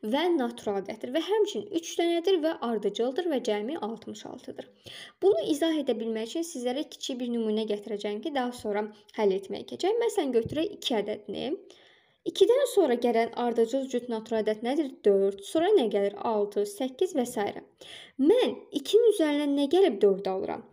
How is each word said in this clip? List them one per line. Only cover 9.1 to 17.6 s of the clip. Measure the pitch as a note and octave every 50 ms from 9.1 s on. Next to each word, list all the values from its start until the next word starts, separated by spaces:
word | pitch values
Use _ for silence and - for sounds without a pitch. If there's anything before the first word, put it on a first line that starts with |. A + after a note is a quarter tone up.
| - -
həll | G#3+ G3 F#3+
etməyə | G3 F#3+ - G3+ - - - B3
keçək. | - - F#4 A4 A#4+
Məsələn, | A#4 A4+ G#4 G4+ D#4 C4+
götürək | A#3+ A3+ A3+ - - C#4+ E4 - - -
iki | - - B3+
ədədini. | G#3 G3 G#3 G#3+ - - - G3 D#3 D#3 B3+ D#4+ - - - - _ - _ _ _ _ _ _ _ _ -
İkidən | - - G4 F4+ A#4+ C5+ C#5+ B4
sonra | A#4+ G#4 F4 C4+ A#3+ A#3
gələn | B3 A#3+ A3 A3+ A#3 A#3 - -
ardıcıl | A#3+ A#3+ A3+ A#3 A3+ A3+ B3 C4+ C4+ B3+
cüt | A#3+ B3 A#3 B3
natural | A#3 A3 A3 A3 A3+ A3 G#3
ədəd | G#3 G#3+ G#3+
nədir? | A#3+ A#3 C4+ D#4 D#4 C4 - - -
Dörd. | G#3+ G3 G3 G3 G3 G3+ G3 - -
Sonra | - D#4+ E4 F#4+ A4
nə | F#4+ B3 G#3+
gəlir? | G3+ G3+ G3+ G3+ G3+ G3+ - A#3+
Altı, | A3 G#3 G3+ G3+ - G#3 G#3 G3+
səkkiz | - - C4 C4 C4 - F#4 F#4 -
və | C#4+ A#3+
s. | B3 - A3+ G3+ - - -